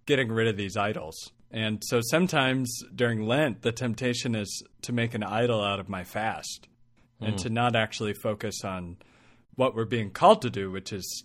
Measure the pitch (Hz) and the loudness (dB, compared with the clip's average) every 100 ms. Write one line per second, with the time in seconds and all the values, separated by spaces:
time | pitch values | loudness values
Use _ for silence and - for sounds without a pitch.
0 | - 139 113 113 113 101 101 98 101 - | 2 2 4 2 2 2 -2 0 -2 -2
1 | 80 - - - - 113 110 107 - 120 | -8 -12 -16 -20 -12 -4 -2 -2 0 0
2 | 117 160 180 156 131 131 127 120 - - | 2 2 2 2 2 2 -2 -6 -10 0
3 | 120 113 107 131 151 101 120 113 127 107 | 0 2 2 2 2 0 -2 -2 -2 -2
4 | 127 120 131 110 101 - - - - 120 | -2 -2 -2 -2 -4 -8 -14 -14 -4 0
5 | 117 117 101 107 120 110 101 98 95 95 | 0 -2 -2 2 2 2 2 0 -2 -6
6 | 87 110 110 90 - - - _ _ _ | -6 -4 -4 -4 -8 -14 -16 _ _ _
7 | _ _ 107 101 90 113 120 113 110 - | _ _ -4 -2 -2 2 2 4 0 -2
8 | 107 101 113 104 107 95 101 92 87 87 | -4 -2 -4 -2 -4 -6 -6 -6 -8 -12
9 | - _ - - _ - 131 113 110 120 | -18 _ -20 -20 _ 0 0 2 0 -2
10 | 101 - 175 214 123 101 98 95 92 101 | -2 4 6 8 4 -4 -4 -6 -8 -8
11 | 90 - | -8 -12